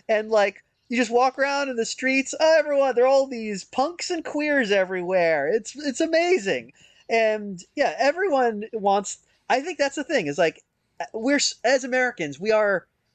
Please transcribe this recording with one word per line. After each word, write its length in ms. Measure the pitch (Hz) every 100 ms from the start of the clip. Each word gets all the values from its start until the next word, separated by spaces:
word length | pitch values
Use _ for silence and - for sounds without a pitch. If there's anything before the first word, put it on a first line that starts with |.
| -
And, 200 | 214 220
like, 340 | 220 202 202 _ _ -
you 80 | 240
just 140 | 226
walk 280 | 240 262 262
around 300 | 277 277 277
in 80 | 240
the 80 | 226
streets, 480 | - 254 269 269 -
oh, 180 | 320 320
everyone, 360 | 294 277 269 240
there 100 | 254
are 20 |
all 200 | 277 269
these 360 | 240 220 196
punks 460 | - - 294 349 -
and 160 | 349 -
queers 460 | 294 302 285 214
everywhere. 760 | 202 180 185 175 185 170 156 139
It's, 260 | 220 - 262
it's 240 | 294 254
amazing. 720 | 320 320 349 370 196 135 117 _ _ _ -
And, 540 | 226 220 214 208 180 - -
yeah, 180 | 240 160
everyone 680 | 262 339 392 269 240 208 220
wants, 460 | 220 196 196 - - _ _ -
I 120 | 240
think 160 | 311 311
that's 180 | 277 -
the 80 |
thing, 240 | 285 294 151
is, 100 | 147
like, 260 | 165 - _ _ _ - 170
we're 240 | 220 240 285
s-, 180 | - -
as 220 | 233 269 247
Americans, 520 | 254 254 - 151 143
we 120 | 208
are 360 | 214 208 190 - _ _